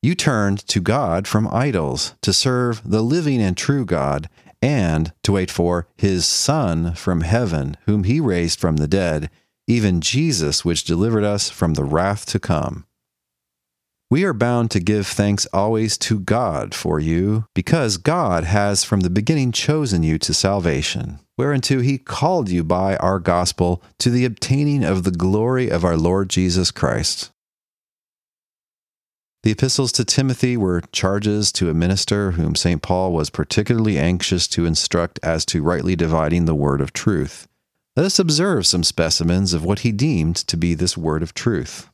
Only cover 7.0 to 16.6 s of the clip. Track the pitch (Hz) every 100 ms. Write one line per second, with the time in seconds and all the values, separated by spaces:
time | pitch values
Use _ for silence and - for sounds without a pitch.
7 | - 87 80 113 117 80 69 76 - 104
8 | 95 143 139 87 85 - 87 78 73 95
9 | 87 76 76 _ _ _ - 120 104 90
10 | - 127 160 113 76 71 85 80 - 82
11 | 110 113 104 104 - - 87 73 71 78
12 | 95 101 - - - - - 78 - _
13 | _ _ _ _ _ _ _ _ _ _
14 | _ 139 196 113 117 120 117 101 87 104
15 | 98 - 101 101 - 113 104 110 110 -
16 | - 107 92 113 117 76